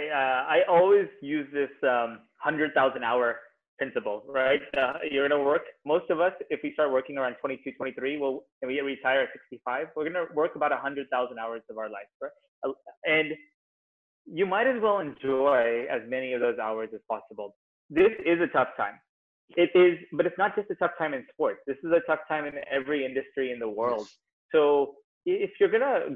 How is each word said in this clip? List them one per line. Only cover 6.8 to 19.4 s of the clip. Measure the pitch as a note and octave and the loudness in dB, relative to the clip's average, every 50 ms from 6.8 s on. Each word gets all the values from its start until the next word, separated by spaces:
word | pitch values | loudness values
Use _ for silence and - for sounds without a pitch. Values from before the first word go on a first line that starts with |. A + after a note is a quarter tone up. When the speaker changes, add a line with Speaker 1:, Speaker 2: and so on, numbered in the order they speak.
| D3+ C#3 | 2 2
Speaker 1:
working | C3 C3 C3 - C#3+ | 2 0 -2 -2 -4
around | C3+ C3 B2 B2 - | -4 -4 -4 -4 -6
twenty-two, | - C#3 C3+ - - C3+ - | -6 -6 -6 -8 -10 -12 -10
twenty-three, | - C3+ C3 B2 B2 B2+ C#3 D3 | -8 -8 -8 -6 -4 -4 -4 -2
we'll, | D3 C#3 C3+ C3 - - _ _ _ | -2 -2 -2 -2 -4 -10 _ _ _
and | C3 B2+ | -6 -4
we | C3+ C#3+ | -4 -2
retire | C#3 C#3 C3 - - B2+ C3+ C#3 | -2 -4 -4 -2 0 2 2 2
at | B2 - - | 2 0 -4
sixty-five, | - - _ B2 - _ B2 B2 C#3+ D#3+ D#3+ - | -14 -18 _ -20 -10 _ -6 -4 -4 -6 -6 -6
we're | D#3 D3 | -6 -6
gonna | C#3+ F3+ F3 E3 - D#3 | -4 -4 -4 -6 -4 0
work | D3+ D#3+ F3 - | 0 0 0 0
about | D3+ D3+ C#3+ C3+ | -2 0 0 0
a | |
hundred | A#2+ C3+ C#3 C#3+ C#3 C3 - | -2 -2 -6 -6 -6 -6 -4
thousand | C3 B2 B2 B2 A#2+ A2+ | -2 -2 -2 -4 -6 -8
hours | A2+ A2+ A#2 A2+ - - | -8 -8 -8 -10 -12 -12
of | A2 | -10
our | A2 A2 G#2+ | -10 -10 -10
life, | G#2 G2 G#2 - _ _ | -10 -12 -14 -16 _ _
right? | C3+ D3 - _ _ _ _ _ - | -14 -14 -14 _ _ _ _ _ -6
Uh, | C3+ C3 - _ - - _ - | -6 -6 -8 _ -20 -18 _ -2
and | E3 D#3 D#3 D#3 D3 D#3 - - _ _ _ _ _ _ _ _ _ _ _ _ _ _ _ _ | 0 0 0 0 -2 -6 -10 -14 _ _ _ _ _ _ _ _ _ _ _ _ _ _ _ _
you | - E3 E3 G3 | -10 -4 -2 0
might | F#3 F#3+ G#3+ A#3+ | 0 2 2 2
as | C4+ B3 A3+ A3 | 0 0 2 0
well | G#3 G3+ G3 | 0 0 0
enjoy | D#3+ C#3+ A#2+ - C3+ C3+ C3+ C3 C#3 C#3+ C3+ A#2+ A#2 A#2 A#2 A#2 B2+ - | -2 -6 -10 -6 -2 0 0 2 4 4 4 4 4 2 0 -2 -2 -4
as | C3 A#2 - | -6 -6 -6
many | A#2+ B2+ C3 C3 B2+ B2+ | -6 -6 -6 -4 -4 -2
of | A#2+ | 0
those | A#2+ A#2+ A2+ B2 | 0 0 0 -2
hours | A2 A2 A2 A2 A2 A2 A2 | -4 -4 -4 -6 -6 -8 -10
as | G#2 - - | -14 -8 -8
possible. | A2 G#2 - - G#2+ G#2+ G2+ G2 - _ _ _ _ _ _ - | -8 -8 -8 -12 -14 -14 -14 -14 -16 _ _ _ _ _ _ -2
This | C#3+ E3 F#3+ A3+ A3 - D3 | 2 4 4 4 4 0 0
is | E3 E3+ E3 | 2 2 2
a | E3+ | 2
tough | C3 - C3+ B2+ - - | 2 2 2 2 2 -2
time. | - G#2+ G2+ - - _ _ _ _ _ _ _ _ | -4 -6 -6 -6 -12 _ _ _ _ _ _ _ _